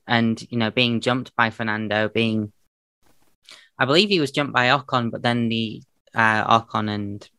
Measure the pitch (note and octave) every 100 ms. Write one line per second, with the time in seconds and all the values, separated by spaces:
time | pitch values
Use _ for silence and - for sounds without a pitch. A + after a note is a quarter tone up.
0 | - A#2 A#2 A2+ - A#2+ A2 B2+ A#2+ A2+
1 | B2 B2+ A#2+ - A2+ A2 A2 G#2+ G#2+ G#2
2 | G#2+ A2+ A2+ A2 G#2 _ _ _ _ _
3 | _ _ _ _ - - _ - C3 D#3
4 | G#3 F#3 C#3 D3 C#3 B2 B2 C#3 - B2+
5 | A#2 A2+ A#2+ A#2+ A#2 A2+ A2 B2+ - _
6 | _ - A2 G#2+ G2+ A2+ - A2 G#2+ G#2
7 | G2+ G2+ -